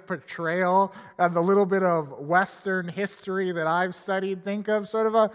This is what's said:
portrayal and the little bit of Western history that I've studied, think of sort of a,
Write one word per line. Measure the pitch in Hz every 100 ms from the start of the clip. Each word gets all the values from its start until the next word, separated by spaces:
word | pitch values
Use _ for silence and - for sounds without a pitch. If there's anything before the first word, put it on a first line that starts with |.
| -
portrayal | 170 - - 165 175 180 190 196 - - -
and | 175
the | 170
little | 175 196
bit | 196 196
of | 185 170 143 123
Western | 143 175 190 - 196 185 175
history | 170 196 - - 190 185
that | 170 160
I've | 170 180
studied, | 180 - 190 190 190
think | 196 208 208
of | 214 202
sort | 220 220
of |
a, | 220 214